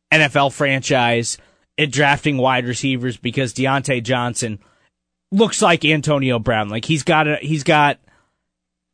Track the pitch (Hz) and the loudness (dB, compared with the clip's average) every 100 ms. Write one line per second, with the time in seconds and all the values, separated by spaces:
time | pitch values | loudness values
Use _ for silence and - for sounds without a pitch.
0 | - 156 147 143 139 - 143 135 - 135 | -2 2 2 2 0 0 -2 -2 0 0
1 | 120 117 117 - _ _ _ - 151 123 | 2 0 -2 -8 _ _ _ -4 -2 2
2 | 147 143 156 139 127 127 123 120 139 131 | 2 2 0 0 2 0 -2 -4 -4 -2
3 | 127 117 127 117 127 - 131 135 131 127 | -4 -6 -6 -4 -4 -2 -2 -2 -2 -4
4 | 113 127 120 117 117 104 _ _ _ _ | -2 -2 -2 -4 -6 -8 _ _ _ _
5 | _ _ - 196 214 - 202 170 147 156 | _ _ -4 0 0 2 2 4 2 0
6 | 143 143 131 120 117 110 104 110 - 156 | 2 0 2 0 0 -2 -2 -4 -4 -2
7 | 131 156 151 151 143 156 135 151 143 135 | 0 2 2 -2 -4 -4 2 4 2 0
8 | _ _ _ _ _ _ _ _ _ | _ _ _ _ _ _ _ _ _